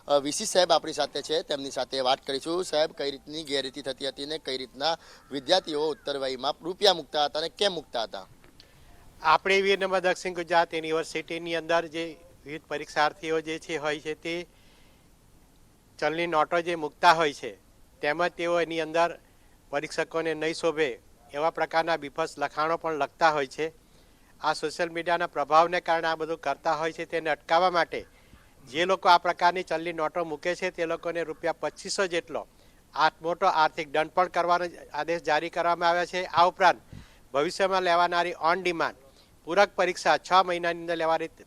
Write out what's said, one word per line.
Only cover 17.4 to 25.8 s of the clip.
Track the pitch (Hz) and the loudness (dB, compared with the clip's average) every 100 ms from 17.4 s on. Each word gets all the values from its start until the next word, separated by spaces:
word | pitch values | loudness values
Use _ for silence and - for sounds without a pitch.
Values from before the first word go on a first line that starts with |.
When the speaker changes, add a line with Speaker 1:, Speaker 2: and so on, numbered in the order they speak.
| 123 95 _ _ - - | -10 -14 _ _ -20 -6
Speaker 2:
તેમજ | 147 156 175 | -2 0 -2
તેઓ | - 170 170 | -2 -2 0
એની | 160 165 | 0 -4
અંદર | 156 165 170 147 - _ - _ - | -2 2 2 -2 -18 _ -20 _ -8
પરીક્ષકોને | 143 151 - 160 165 160 | -6 -4 -4 -4 -2 -2
નહીં | 156 160 | -2 -4
શોભે | 165 165 151 147 110 - - - | -2 -2 0 -2 -4 -14 -20 -12
એવા | 143 160 | -4 -2
પ્રકારના | 160 160 165 165 160 | -2 -2 0 0 -2
બીભત્સ | 143 160 165 - | -4 -6 -6 -4
લખાણો | 143 151 160 165 | -4 -2 -2 -2
પણ | 165 | -2
લખતા | 151 139 - 165 | -2 -4 2 2
હોય | 151 135 | 2 -2
છે. | - 160 - _ _ _ _ _ - | -4 -6 -8 _ _ _ _ _ -6
આ | 147 | -2
સોશિયલ | 156 156 - 170 | -2 -4 -4 -4
મીડિયાના | 165 165 170 170 | -4 -2 0 -2
પ્રભાવને | 151 139 156 175 | -4 4 6 6
કારણે | 180 | 2